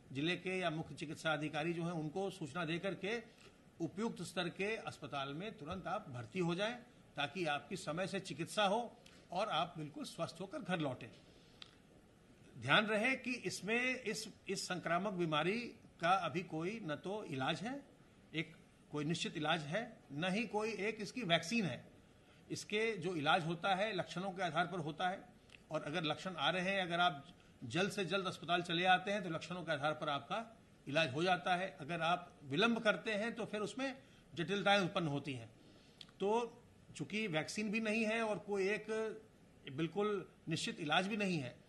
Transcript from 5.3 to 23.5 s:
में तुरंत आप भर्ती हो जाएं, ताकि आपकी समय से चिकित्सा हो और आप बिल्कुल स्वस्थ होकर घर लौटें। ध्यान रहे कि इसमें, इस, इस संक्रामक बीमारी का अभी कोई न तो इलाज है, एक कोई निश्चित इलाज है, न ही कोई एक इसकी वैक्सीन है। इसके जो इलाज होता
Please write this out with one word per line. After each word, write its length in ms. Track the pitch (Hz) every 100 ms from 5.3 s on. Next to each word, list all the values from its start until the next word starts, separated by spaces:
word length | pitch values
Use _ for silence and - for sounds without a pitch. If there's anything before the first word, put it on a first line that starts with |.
में 240 | 147 214 -
तुरंत 280 | 147 185 160
आप 220 | 202 185
भर्ती 300 | 123 113 185
हो 160 | 170
जाएं, 220 | 175 214 240 - - - -
ताकि 300 | 143 190 160
आपकी 300 | 143 - 190
समय 300 | - 160 190
से 140 | 190
चिकित्सा 440 | 190 165 165 -
हो 320 | 202 220 240 - - - -
और 160 | 180 214
आप 260 | 160 170 160
बिल्कुल 260 | 151 294
स्वस्थ 320 | 262 - 165 -
होकर 180 | 196 311
घर 200 | 180 180
लौटें। 300 | 147 123 120 - - - - - - - - - - - - - - 131
ध्यान 280 | 117 170 214
रहे 300 | 214 247 262
कि 140 | 247
इसमें, 680 | 240 180 - 185 233 254 254
इस, 260 | 208 208 208 - -
इस 200 | 196 -
संक्रामक 440 | 180 180 170 202
बीमारी 460 | 180 170 151 165 226 240 - - -
का 100 | 170
अभी 320 | 190 170 151
कोई 380 | 185 156 175 226
न 140 | 165 143
तो 280 | 180 214
इलाज 360 | 196 135 135 165
है, 220 | 208 285 - - - - -
एक 220 | 156 160 - - - -
कोई 140 | 147
निश्चित 320 | 151 170 220 165
इलाज 260 | 151 170
है, 340 | 143 196 233 - -
न 120 | 143
ही 220 | 180 196 220
कोई 240 | 208 220
एक 260 | 196 202 220
इसकी 220 | 190 254
वैक्सीन 420 | 196 165 165 233
है। 200 | 175 117 - - - - - - -
इसके 460 | 151 - 208 226 208
जो 180 | 160
इलाज 320 | 170 143 185
होता 280 | 160